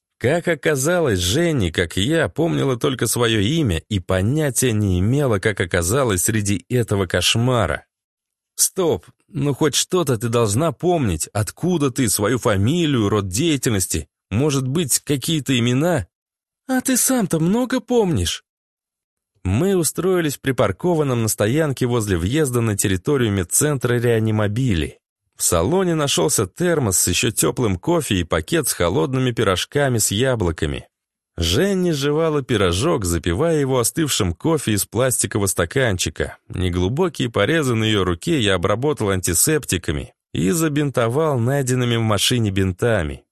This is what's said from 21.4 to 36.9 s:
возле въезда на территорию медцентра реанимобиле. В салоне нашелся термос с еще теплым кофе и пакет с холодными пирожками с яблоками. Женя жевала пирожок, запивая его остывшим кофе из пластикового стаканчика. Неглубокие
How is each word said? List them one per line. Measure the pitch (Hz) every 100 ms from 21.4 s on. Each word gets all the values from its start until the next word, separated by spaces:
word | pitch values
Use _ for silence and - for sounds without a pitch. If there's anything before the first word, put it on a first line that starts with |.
| 107 147 151 127
возле | 123 120 104 87
въезда | 95 151 139 123
на | 113 98
территорию | 101 92 - 139 113
медцентра | 98 85 - 151 139 120 120
реанимобиле. | 120 113 110 107 104 110 131 82 65 - _ _ _ -
В |
салоне | - 85 98 185 180
нашелся | 160 139 - 156 - 92
термос | - 175 156 110 -
с | 90
еще | 87 120
теплым | - 147 135 110 92
кофе | - 170 - 95
и |
пакет | 82 85 - 165 -
с |
холодными | - 85 123 156 131 127
пирожками | 117 98 90 - 143 139 117
с | -
яблоками. | 98 131 117 87 82 76 64 - _ _ _ _ -
Женя | 82 107 196 190 175
жевала | 147 143 151 165 147
пирожок, | 127 107 92 90 156 151
запивая | 87 85 87 90 170 156
его | 131 131
остывшим | 117 - 147 - 92
кофе | - 151 160 -
из | 101 -
пластикового | 104 127 - 101 110 98
стаканчика. | - 85 139 123 92 - - 71 - -
Неглубокие | - 90 90 92